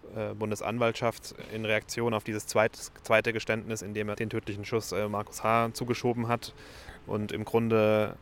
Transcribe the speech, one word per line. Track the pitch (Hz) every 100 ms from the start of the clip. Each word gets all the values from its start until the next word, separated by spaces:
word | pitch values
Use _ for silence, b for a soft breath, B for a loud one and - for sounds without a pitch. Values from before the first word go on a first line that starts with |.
| -
äh, | 110 104
Bundesanwaltschaft | 104 107 104 98 117 117 113 117 - - - -
in | 110
Reaktion | 110 110 - - 117
auf | 110
dieses | - 107 -
zweit-, | 110 113 - - -
zweite | - 110 117
Geständnis, | 110 - 110 107 110
in | 101
dem | 107 107
er | 104
den | 113
tödlichen | 113 - 101
Schuss, | 104 113 -
äh, | 90 104
Markus | 104 104 -
H. | 110 113 117
zugeschoben | 110 120 117 123 120 117
hat | 120 - - B B B B -
und | 104 104
im | -
Grunde | 107 117 113 110 107 107 107 -